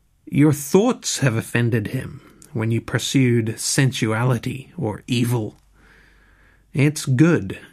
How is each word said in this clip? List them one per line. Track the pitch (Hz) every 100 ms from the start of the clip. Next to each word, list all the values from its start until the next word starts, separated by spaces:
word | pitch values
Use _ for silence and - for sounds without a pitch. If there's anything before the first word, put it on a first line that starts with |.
| _ _ -
Your | 135 151
thoughts | 139 - 185 240 - - -
have | 135 113
offended | - 117 120 117 107
Him | 131 95 - - - -
when | 117 113
you | 113
pursued | - 123 - 139 127 120 110 110
sensuality | - - 135 - 110 110 127 120 - 127 - -
or | 110 98 -
evil. | 123 120 120 107 - _ _ _ - _ _ _ _ _ _ _
It's | 147 143 147 -
good | 127 160 135 98 - -